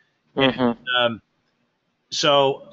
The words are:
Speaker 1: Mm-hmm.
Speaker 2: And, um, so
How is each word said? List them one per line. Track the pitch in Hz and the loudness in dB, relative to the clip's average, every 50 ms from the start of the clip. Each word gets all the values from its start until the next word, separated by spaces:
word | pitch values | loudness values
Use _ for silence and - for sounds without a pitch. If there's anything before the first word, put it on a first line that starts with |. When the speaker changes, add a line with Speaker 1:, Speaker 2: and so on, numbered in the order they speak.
| _ _ _ _ _ _ - | _ _ _ _ _ _ -4
Speaker 1:
Mm-hmm. | 139 135 131 113 123 | -2 0 0 0 0
Speaker 2:
And, | 127 120 117 - - - 123 123 | -2 -4 -4 -4 -6 -4 -2 0
um, | 120 117 117 98 - _ _ _ _ _ _ _ _ _ _ _ _ _ _ _ _ _ | 0 -2 -4 -8 -16 _ _ _ _ _ _ _ _ _ _ _ _ _ _ _ _ _
so | - - - 151 143 143 139 135 135 - - - | -8 -4 0 2 2 4 2 2 0 -4 -10 -16